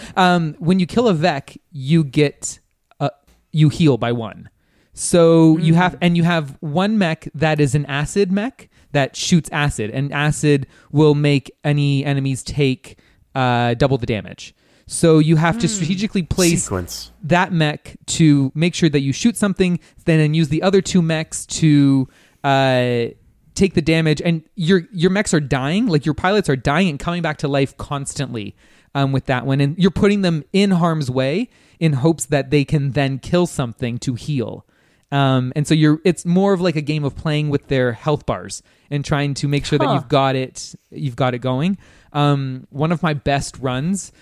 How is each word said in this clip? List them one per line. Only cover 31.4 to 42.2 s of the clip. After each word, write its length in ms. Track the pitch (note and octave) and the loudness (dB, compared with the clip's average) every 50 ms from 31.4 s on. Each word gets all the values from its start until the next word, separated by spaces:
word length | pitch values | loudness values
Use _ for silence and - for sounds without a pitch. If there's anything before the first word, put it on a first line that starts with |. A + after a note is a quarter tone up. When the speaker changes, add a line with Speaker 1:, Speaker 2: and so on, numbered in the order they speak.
| B3+ - _ _ _ _ _ - | -4 -6 _ _ _ _ _ -2
Speaker 1:
in 140 | E3+ D#3+ D3 | 0 0 0
hopes 320 | C3 A#2+ E3 E3 D3+ - | 2 2 0 0 0 -2
that 240 | - D3+ C#3 C3+ C3 | -2 -2 -2 0 0
they 140 | C#3 D3 C#3 | 0 0 0
can 260 | - - D3+ C#3 C#3+ A2+ | 0 0 -2 -2 -2 -2
then 260 | D3 C#3 C3+ C3+ C3+ | -2 -2 -2 -4 -6
kill 260 | - - - F3 F3+ | -6 -2 0 0 0
something 520 | E3+ - - C#3 A#2 A2+ - - A#2+ A#2 A#2+ | 0 -2 -4 -6 -6 -6 -6 -6 -6 -6 -6
to 160 | - - B2+ | -6 -6 -6
heal. 520 | A2+ - - D3+ C3+ A2 G2+ G2 - - _ _ _ _ _ _ _ _ _ - | -6 -6 -4 -4 -4 -4 -6 -8 -12 -18 _ _ _ _ _ _ _ _ _ -2
Um, 400 | C#3 C#3 C3+ C3 B2+ B2+ B2+ - | 0 2 2 2 0 0 -2 -2
and 100 | D3+ D3 | -4 0
so 80 | - E3 | 2 2
you're, 260 | D#3+ D3+ D3+ D3+ D#3 - | 4 4 4 4 4 2
it's 200 | F#3 E3 - - | 0 0 0 -2
more 280 | F3 E3+ F#3 G3 G3+ G3 | 0 0 2 2 2 2
of, 80 | F3 | 2
like, 160 | F3+ F3+ D3+ | 0 0 -2
a 40 | D#3 | -2
game 240 | D3 C3+ D#3 D#3 D3 | -2 -4 -4 -4 -4
of 120 | C#3 - | -4 -6
playing 320 | - - E3 D3+ D3+ D3+ D3+ | -6 -4 -2 -2 -2 0 0
with 160 | C#3+ C#3 - - | -2 -2 -2 -2
their 240 | C#3+ C3+ B2+ B2 A2+ | -2 0 0 0 -2
health 340 | - - D#3 D3+ - - | -4 -4 -4 -4 -2 -2
bars 360 | - A#2+ F#2 F#2 G2 - - - _ _ _ _ - | -6 -6 -6 -8 -12 -14 -16 -18 _ _ _ _ -8
and 140 | C#3+ C#3+ C#3 | -6 -6 -4
trying 300 | - D#3+ C#3+ C#3+ C#3+ C#3 | -2 -2 -2 -2 -2 -4
to 140 | - - C#3 | -4 -4 -2
make 160 | C#3+ C#3+ C3 | -2 -2 -2
sure 140 | - - C#3+ | 0 0 0
that 80 | - - | 2 0
Speaker 2:
Huh. 60 | - | 0
Speaker 1:
you've 140 | C3+ - - | -2 0 0
got 280 | D3+ C#3 C3+ C3+ C3+ | 0 2 2 2 0
it, 380 | C3 C3 B2+ - - - - - - _ _ | -2 -4 -6 -10 -14 -16 -16 -18 -20 _ _
you've 260 | - - D#3 C#3 A#2+ | -12 -8 -8 -8 -4
got 180 | A#2 C#3 B2+ B2 | -2 -2 -2 -2
it 40 | A#2+ | -2
going. 380 | A#2+ B2+ B2+ B2+ D3 F3+ G3+ - - - - _ _ _ - | -4 -4 -2 -2 0 -2 -2 -4 -8 -16 -20 _ _ _ -4
Um, 540 | D3 | 0